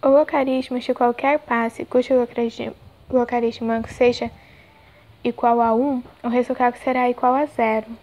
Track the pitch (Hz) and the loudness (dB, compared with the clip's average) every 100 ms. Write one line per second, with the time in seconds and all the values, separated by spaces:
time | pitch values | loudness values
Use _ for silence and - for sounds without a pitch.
0 | 277 277 302 302 269 262 262 247 - 247 | 4 4 4 0 0 -2 -2 -8 -4 0
1 | 240 240 - 302 - 233 233 - - 254 | 0 0 0 0 0 -2 -2 -6 -2 -2
2 | 247 262 240 - 233 - 226 - - _ | 2 0 0 -2 -4 -4 -12 -12 -20 _
3 | - 254 240 247 233 226 226 226 226 - | -2 0 0 0 -2 -4 -4 -4 -6 0
4 | 247 240 233 - - - - _ - - | 2 2 -6 -10 -20 -20 -20 _ -20 -20
5 | _ - 247 233 240 233 233 226 277 254 | _ -8 -6 0 2 4 2 2 0 -2
6 | 247 - 247 240 240 254 247 240 - 254 | -6 -10 -2 -2 -2 0 0 0 -4 0
7 | 247 247 247 254 294 - 226 220 220 226 | 0 0 0 2 -2 -2 0 0 -4 -16